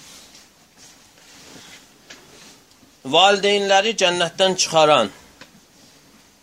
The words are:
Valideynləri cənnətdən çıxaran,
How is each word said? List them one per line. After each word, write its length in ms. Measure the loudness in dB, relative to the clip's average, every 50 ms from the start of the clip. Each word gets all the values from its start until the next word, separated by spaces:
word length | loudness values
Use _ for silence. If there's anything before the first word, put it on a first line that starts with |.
| -20 -20 -20 -20 -20 -20 -20 -20 -20 _ _ _ _ _ _ _ -20 -20 -20 _ _ _ _ _ _ -20 -20 -20 -20 -20 -20 -20 -20 -20 -20 -20 -20 _ _ _ _ -20 -20 -20 -20 _ -20 -20 -20 -20 -20 _ _ _ _ _ _ _ _ _ -12
Valideynləri 920 | -2 0 2 4 4 2 2 0 -2 -2 -2 -2 0 0 0 0 -2 -4
cənnətdən 640 | -2 -2 -2 -2 -2 -4 -6 -4 -2 -2 -2 -2 -2
çıxaran, 480 | -4 -2 0 2 2 4 2 2 0 -2 -6 -16 -20 -20 _ _ -20 _ _ -20 _ _ _ _ -20 -20 _ _ _ _ _ _ _ _ _ _